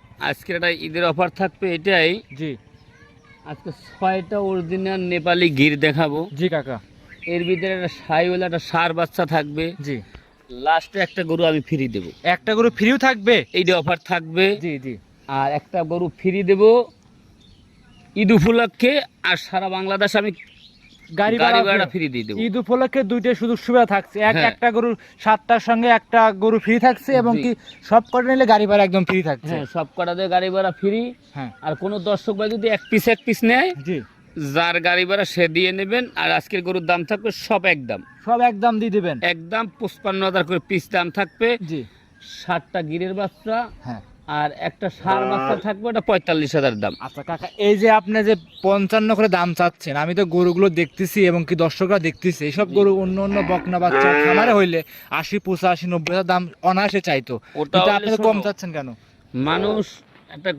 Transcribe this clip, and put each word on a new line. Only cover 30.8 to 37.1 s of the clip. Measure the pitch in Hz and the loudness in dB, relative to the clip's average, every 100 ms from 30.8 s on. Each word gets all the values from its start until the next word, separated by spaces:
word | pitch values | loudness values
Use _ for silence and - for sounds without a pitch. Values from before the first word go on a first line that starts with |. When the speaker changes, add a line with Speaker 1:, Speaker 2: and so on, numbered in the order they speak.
Speaker 1:
ফ্রি। | 196 220 247 240 _ 143 | -2 -2 -4 -10 _ -12
Speaker 2:
হ্যাঁ। | 123 - 156 | -12 -10 -8
Speaker 1:
আর | 151 | -6
কোনো | 196 208 190 | -6 -4 -2
দর্শক | 196 - 202 | -2 -4 -4
ভাই | 214 | -4
যদি | 220 220 202 | -2 -2 -2
এক | - | 0
পিস, | 220 233 | 0 2
এক | 226 - | 0 -2
পিস | 208 226 | 0 2
নেয়, | 247 370 143 147 | 2 0 -4 -6
Speaker 2:
জি। | 156 107 _ _ 160 143 | -8 -8 _ _ -10 -4
Speaker 1:
যার | 151 170 170 | -2 0 0
গাড়ি | 170 180 | 0 0
ভাড়া | 180 202 185 | 0 0 -2
সে | 175 170 165 | 0 2 2
দিয়ে | 185 190 | 0 -2
নেবেন। | 196 240 247 165 | -2 -4 -4 -4
আর | 165 165 | 0 -2
আজকের | - 196 180 | -2 -6 -4
গরুর | 185 165 | -4 0
দাম | 175 156 | -2 0